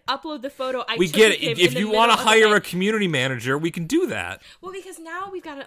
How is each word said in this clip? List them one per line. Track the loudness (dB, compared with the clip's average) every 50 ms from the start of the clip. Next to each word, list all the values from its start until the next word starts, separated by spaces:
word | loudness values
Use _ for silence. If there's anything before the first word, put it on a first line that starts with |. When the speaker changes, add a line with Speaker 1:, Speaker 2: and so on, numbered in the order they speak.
| _ -6
Speaker 1:
upload | -6 -6 -6 -10 -10 -8
the | -10 -12
photo | -10 -8 -8 -6 -6 -6 -6 -4
I | 0
Speaker 2:
We | 0 0
Speaker 1:
took | 2 6
Speaker 2:
get | 6 6 6
Speaker 1:
with | 6 2
Speaker 2:
it. | -2
Speaker 1:
him | -4
Speaker 2:
If, | 0 2
Speaker 1:
in | 2
Speaker 2:
if | 2 2
Speaker 1:
the | -2
Speaker 2:
you | -2 0
wanna | 2 4 4 4
Speaker 1:
middle | 4
of | 2
the | 4
Speaker 2:
hire | 4 6 6 6 6
Speaker 1:
night. | 4
Speaker 2:
a | 2
community | 0 -2 -4 -2 0 0 0 0 0 0
manager, | 0 0 0 0 -2 -4 -2 -2 -2 0
we | -2 -4
can | -4 -6 -4
do | 0 0 0 0
that. | 0 -2 -6 -6 -8 -10 -12 -16 -20 -20 _
Speaker 1:
Well, | -16 -14
because | -14 -14 -14 -16 -18 -18
now | -14 -12 -10 -10 -10 -10
we've | -10 -12 -12
got | -12 -14 -14
a | -16